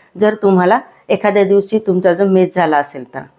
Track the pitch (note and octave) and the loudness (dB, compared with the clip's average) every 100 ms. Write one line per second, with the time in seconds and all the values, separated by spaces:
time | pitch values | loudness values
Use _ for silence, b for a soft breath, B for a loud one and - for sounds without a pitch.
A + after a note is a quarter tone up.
0 | b - G#3 G#3 G3 F#3 F3 B3 - B | b -2 -2 0 0 2 2 0 -2 B
1 | B G3 G#3 G3+ G3 G3+ G3 A3 G#3 F3+ | B -2 0 0 2 0 0 -2 -2 0
2 | F#3 F3 G3 F#3+ F3+ F#3 D#3 D3 C#3+ C3+ | 0 0 2 2 0 0 0 0 -2 -8
3 | B2 C3+ C#3+ | -16 -16 -18